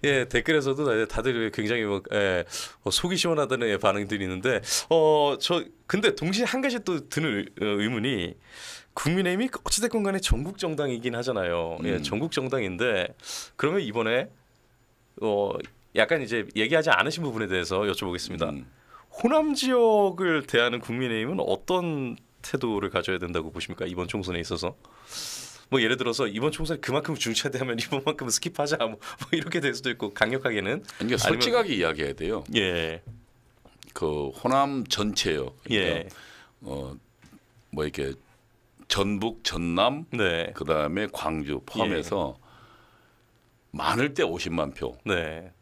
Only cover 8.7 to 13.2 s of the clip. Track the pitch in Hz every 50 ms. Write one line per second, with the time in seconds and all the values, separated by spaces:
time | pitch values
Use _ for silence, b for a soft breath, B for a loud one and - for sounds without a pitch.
8.7 | B B B B _ - - 147 170 185 196 175 180 190 240 254 - - - -
9.7 | - - 220 233 233 226 202 196 196 190 190 - - 117 139 175 196 - - 170
10.7 | 156 143 147 139 123 117 117 123 117 117 123 131 123 104 92 87 85 87 85 82
11.7 | 82 85 85 104 98 87 76 - - 110 143 160 - - 127 131 131 131 110 95
12.7 | 92 87 120 127 110 92 87 - - B